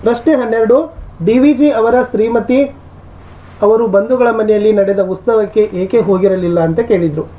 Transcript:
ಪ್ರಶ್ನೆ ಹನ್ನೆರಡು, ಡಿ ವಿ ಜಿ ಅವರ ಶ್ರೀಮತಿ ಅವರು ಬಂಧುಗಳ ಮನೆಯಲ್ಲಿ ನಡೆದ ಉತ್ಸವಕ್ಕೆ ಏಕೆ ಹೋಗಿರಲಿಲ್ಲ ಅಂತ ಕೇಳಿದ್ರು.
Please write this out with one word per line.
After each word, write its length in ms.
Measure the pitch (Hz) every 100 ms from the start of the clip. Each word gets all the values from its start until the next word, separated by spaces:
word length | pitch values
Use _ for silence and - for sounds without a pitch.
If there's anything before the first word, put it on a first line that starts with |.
ಪ್ರಶ್ನೆ 320 | 202 240 -
ಹನ್ನೆರಡು, 580 | 294 233 226 220 254 320 - - -
ಡಿ 140 | 165 240
ವಿ 140 | 277
ಜಿ 180 | 254 294
ಅವರ 240 | 220 226 247 254
ಶ್ರೀಮತಿ 520 | 208 220 233 - 254 277 - - - - - - - - -
ಅವರು 240 | 208 220 226
ಬಂಧುಗಳ 440 | 196 220 254 240
ಮನೆಯಲ್ಲಿ 420 | 220 214 214 208
ನಡೆದ 260 | 208 196 202
ಉತ್ಸವಕ್ಕೆ 720 | 185 185 - 226 202 220 208
ಏಕೆ 280 | 185 190 240
ಹೋಗಿರಲಿಲ್ಲ 600 | 190 185 196 185 175 170
ಅಂತ 200 | 165 165
ಕೇಳಿದ್ರು. 420 | 233 202 170 151 -